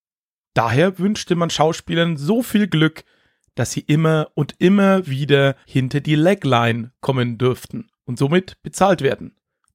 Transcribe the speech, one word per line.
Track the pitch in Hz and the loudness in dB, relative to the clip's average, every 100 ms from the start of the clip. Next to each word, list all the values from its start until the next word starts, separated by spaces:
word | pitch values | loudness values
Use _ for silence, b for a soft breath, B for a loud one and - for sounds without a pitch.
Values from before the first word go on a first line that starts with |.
| _ _ _ _ _ | _ _ _ _ _
Daher | - 113 131 185 185 | -2 0 2 0 0
wünschte | 196 214 - | -2 -2 -2
man | 175 165 | -2 -2
Schauspielern | - 156 165 - 170 170 147 | 0 0 0 -4 -2 -2 -2
so | 147 233 | -2 -2
viel | 240 208 196 | 0 -2 0
Glück, | 156 156 - - _ _ _ _ - | 2 0 -2 -20 _ _ _ _ -6
dass | 117 | -6
sie | 147 | -6
immer | - 151 160 156 151 | -2 0 2 0 -2
und | - 147 - | -4 -6 0
immer | 180 202 196 190 170 | 2 4 4 2 0
wieder | 131 143 139 139 - b | -6 2 4 4 0 b
hinter | 131 131 143 | -2 -2 -4
die | 151 | 0
Leg | 151 170 202 | 2 2 2
Line | 139 117 117 117 113 _ | 0 2 2 -2 -6 _
kommen | - 131 120 113 | -4 -2 -2 0
dürften | 127 113 - - - _ | -2 -2 -8 -14 -14 _
und | - 120 | -12 -2
somit | 139 180 185 - | 0 0 -2 -16
bezahlt | - - 190 165 | -14 0 0 2
werden. | 135 107 82 _ _ _ _ | 0 -4 -10 _ _ _ _